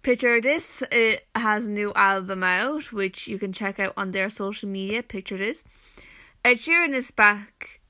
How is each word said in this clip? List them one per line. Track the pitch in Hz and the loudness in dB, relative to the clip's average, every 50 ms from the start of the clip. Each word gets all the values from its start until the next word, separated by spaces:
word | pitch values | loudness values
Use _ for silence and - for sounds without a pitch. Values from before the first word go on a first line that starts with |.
Picture | - 262 247 240 262 240 240 233 | 2 2 0 2 4 2 2 4
This, | 226 262 302 330 - - - - 262 - | 2 2 0 0 -2 -4 -4 -6 -6 -2
it | - 240 226 226 220 - _ _ _ | 2 2 4 4 2 0 _ _ _
has | 220 233 214 214 208 240 | -2 0 2 0 0 -2
a | 208 | -4
new | 208 208 208 208 196 | -4 -4 -4 -2 4
album | - 202 196 196 196 185 190 190 185 | 4 4 4 4 2 -2 -4 -4 0
out, | 185 185 180 185 220 262 302 302 - - | 2 2 2 2 0 0 -2 -4 -8 -8
which | 233 202 196 185 - - - | -6 -4 -4 -4 -6 -10 -10
you | - 214 190 | -8 -8 -6
can | 208 190 | -6 -8
check | 185 - 214 196 196 - | -6 -4 -6 -6 -2 -2
out | 196 190 - | -4 -4 -2
on | 196 196 190 | -6 -6 -4
their | 185 190 190 208 | -2 -2 -4 -4
social | 214 - 202 196 208 - - 202 | -4 -6 -6 -6 -6 -6 -8 -6
media. | 190 190 190 196 208 240 | -6 -6 -4 -4 -4 -6
Picture | 240 _ - 190 185 - 202 185 | -6 _ -12 -12 -10 -8 -6 -4
This. | 196 220 311 - - - _ _ _ - _ - - - - - - _ _ _ - | -4 -4 -6 -8 -14 -20 _ _ _ -20 _ -20 -20 -20 -20 -20 -20 _ _ _ 2
Ed | 247 247 233 | 2 2 2
Sheeran | - 320 330 339 339 311 | 2 2 2 2 4 2
is | 269 262 254 - | 0 -2 -4 -4
back | - - 214 208 208 208 208 - _ _ - - - _ _ | 2 6 6 6 6 2 -6 -16 _ _ -20 -20 -20 _ _